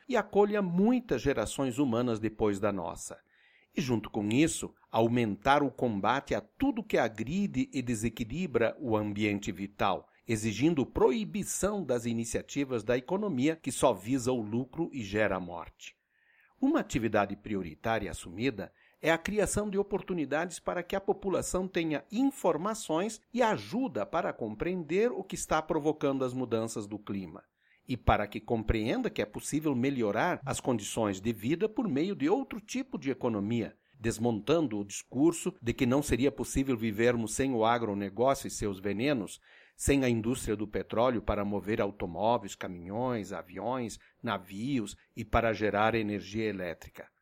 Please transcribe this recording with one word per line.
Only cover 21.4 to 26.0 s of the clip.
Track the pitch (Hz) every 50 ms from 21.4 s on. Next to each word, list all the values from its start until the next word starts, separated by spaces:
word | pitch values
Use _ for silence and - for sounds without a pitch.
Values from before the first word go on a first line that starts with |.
| 127 - - 180 196
tenha | 185 - 175 170 160 151 - - -
informações | 196 233 269 277 - - - 180 156 147 180 214 220 214 - - 156 165 196 226 226 - _ _ -
e | 240
ajuda | 247 220 202 - - - 220 254 269 208 - 208 -
para | - - 170 190 175 -
compreender | - 120 104 107 104 151 170 185 180 156 139 170 196 226 240
o | - 190 190
que | - 185
está | - - - 165 156
provocando | - - 170 156 143 156 151 -